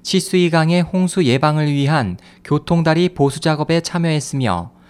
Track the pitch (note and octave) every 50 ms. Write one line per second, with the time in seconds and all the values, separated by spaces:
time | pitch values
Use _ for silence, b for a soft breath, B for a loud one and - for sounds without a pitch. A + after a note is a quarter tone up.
0 | B - - F#3 - - - F#3 F3 E3 E3 E3 D#3 D#3+ E3+ F3+ E3+ - - F#3
1 | F#3 E3+ - F#3+ E3 A#2+ B2 C3+ D#3 D3+ D3+ D#3 D3+ D3 C#3+ C#3+ C#3 C#3 D#3+ D3
2 | A#2 F#2 F2+ B B B B B B - D3 D3+ - - F3 E3+ E3 D#3+ D#3 E3+
3 | F3+ F3 F3+ - C#3 C#3 C3 D#3 - E3 D#3 D3 D3+ - E3 E3+ E3 - - F3
4 | E3+ E3 D#3 D3 - - - C3+ B2+ G#2+ F2+ E2+ E2+ - B B B